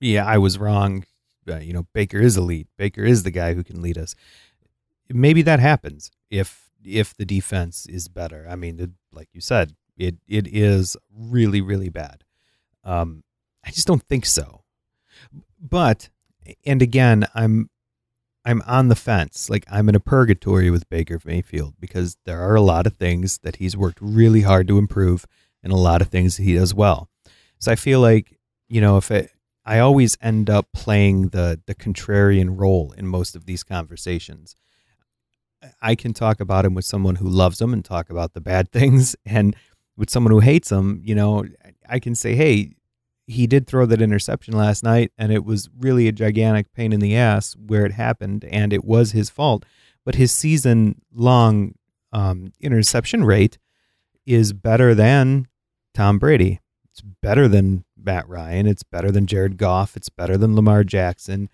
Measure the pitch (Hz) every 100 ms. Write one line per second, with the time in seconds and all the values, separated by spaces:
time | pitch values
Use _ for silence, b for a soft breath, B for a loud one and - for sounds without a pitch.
0 | 127 104 104 107 98 95 104 101 101 95
1 | 92 _ _ _ - 80 80 87 85 110
2 | 101 98 120 95 90 82 78 - 101 104
3 | 107 120 92 87 85 87 87 92 87 80
4 | 80 - b b b b b _ _ _
5 | - 123 139 160 156 151 131 151 - 73
6 | - _ - 101 95 - _ _ 107 107
7 | 104 - 98 98 - 98 87 - - 90
8 | 87 - 85 78 80 87 85 82 90 87
9 | _ 80 78 90 - 123 82 76 _ -
10 | 90 85 - 107 98 104 104 98 92 -
11 | _ 104 113 123 107 101 95 101 95 82
12 | 76 _ _ _ _ _ _ _ 95 87
13 | 82 78 _ _ _ _ - - - 160
14 | - 139 - - - - _ _ _ _
15 | b b b 143 - _ 156 175 147 107
16 | - _ _ _ - - - 135 123 131
17 | 127 110 104 113 113 110 110 _ _ _
18 | _ _ _ _ 120 117 - 123 131 113
19 | - 104 76 - - 107 - 101 107 104
20 | - 135 120 95 - 95 90 87 - 85
21 | 80 82 78 87 - 80 73 - 85 92
22 | 90 - - 85 90 110 98 82 92 -
23 | 90 87 95 - 80 - 92 98 92 -
24 | 104 107 113 110 98 95 92 101 104 -
25 | 92 87 - _ _ _ - 95 90 85
26 | 90 92 90 - 92 87 92 98 104 -
27 | - _ _ b b b - 113 - 131
28 | 120 110 - _ _ _ - 117 104 98
29 | - 104 - _ _ _ - 110 127 139
30 | 120 - 117 110 104 104 - - - 104
31 | 101 95 92 95 87 82 - 101 - 92
32 | - 101 101 98 90 92 98 95 76 -
33 | 95 90 90 87 85 90 - 90 80 85
34 | - 85 - 73 78 _ _ _ _ _
35 | _ _ _ _ _ _ 139 _ 113 117
36 | 120 107 113 107 95 95 98 92 90 101
37 | 95 92 92 92 90 87 117 117 - 90
38 | 85 87 85 - 80 92 92 120 135 131
39 | 127 - - 107 101 104 b _ _ -
40 | 107 123 117 110 117 160 - 98 95 101
41 | 101 104 104 104 98 - _ _ - 123
42 | 123 117 113 117 156 107 82 _ _ _
43 | _ _ - 117 120 139 127 131 123 113
44 | 110 104 - - - 107 104 104 113 117
45 | 117 - 110 107 95 110 - 123 131 127
46 | 113 107 110 107 110 107 104 - 113 104
47 | 104 110 120 104 - - 107 107 101 101
48 | 117 117 98 101 - 104 104 101 - 113
49 | 113 107 104 - 147 110 - b b b
50 | - 127 127 - 156 156 127 117 107 -
51 | _ 117 120 127 113 107 98 - _ _
52 | _ 110 98 92 92 - 147 117 107 123
53 | - 233 127 101 101 _ _ _ _ _
54 | _ _ - 120 107 101 113 113 127 110
55 | 110 139 131 139 127 _ _ _ _ -
56 | 101 101 139 147 92 92 _ _ _ _
57 | 104 92 104 113 135 101 95 92 - _
58 | 98 90 - 87 80 90 104 98 - 87
59 | 95 101 98 101 98 92 98 92 98 -
60 | - - 87 95 110 107 107 104 101 98
61 | 90 90 - 98 101